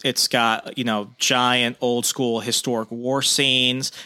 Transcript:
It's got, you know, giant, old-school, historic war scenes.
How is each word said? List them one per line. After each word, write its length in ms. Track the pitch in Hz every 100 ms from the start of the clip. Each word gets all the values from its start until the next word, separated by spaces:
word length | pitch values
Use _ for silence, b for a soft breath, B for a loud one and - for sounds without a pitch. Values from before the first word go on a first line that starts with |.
It's 220 | 135 120 -
got, 520 | 127 117 110 - 110
you 60 |
know, 260 | 120 107 104 -
giant, 580 | - 127 123 123 120 123
old-school, 580 | 123 120 117 - 123 113
historic 500 | 113 113 - 117 110
war 300 | 117 123 135
scenes. 720 | - - 139 131 127 127 135 -